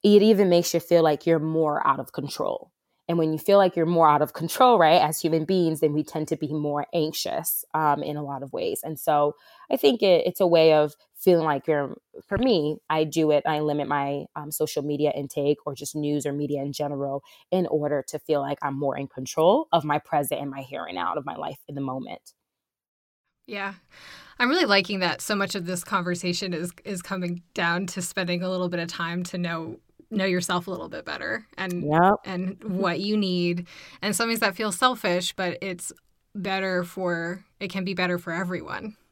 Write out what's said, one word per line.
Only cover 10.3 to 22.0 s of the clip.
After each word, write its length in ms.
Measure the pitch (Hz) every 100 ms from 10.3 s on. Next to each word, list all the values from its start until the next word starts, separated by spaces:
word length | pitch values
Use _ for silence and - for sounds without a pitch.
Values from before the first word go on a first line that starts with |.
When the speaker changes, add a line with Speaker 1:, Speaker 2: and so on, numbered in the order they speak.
| -
Speaker 1:
a 60 | 185
way 260 | 165 160
of 220 | 156 151 - _
feeling 300 | - - 170
like 220 | 160 143 -
you're, 280 | 151 139 - _ - -
for 120 | 196
me, 400 | 262 196 147 156 _
I 160 | 160
do 260 | 156 165 156
it, 120 | 147 143
I 140 | 151
limit 280 | 151 147 139
my, 360 | 143 139 143 143 -
um, 140 | 151
social 320 | - 156 -
media 300 | 143 147 147
intake 440 | 143 139 - 143 147 -
or 80 |
just 200 | 139 147
news 300 | 156 147 147
or 80 | 147
media 300 | 143 147 143
in 100 | 139
general 500 | 139 147 143 139 139 _ - _
in 160 | 185 175
order 360 | 156 147 143 -
to 100 | 151
feel 220 | - 147
like 180 | 139 143
I'm 160 | 143 135
more 180 | 143 -
in 100 | 139
control 640 | - 135 - 160 233 320
of 140 | 170
my 140 | 151 147
present 420 | - 151 143 143
and 100 | 143
my 120 | 135
here 220 | 135 143 165
and 80 |
now 200 | 180 175
of 120 | 170 131
my 100 | -
life 220 | 151 - -
in 60 |
the 80 | 143
moment. 500 | 135 131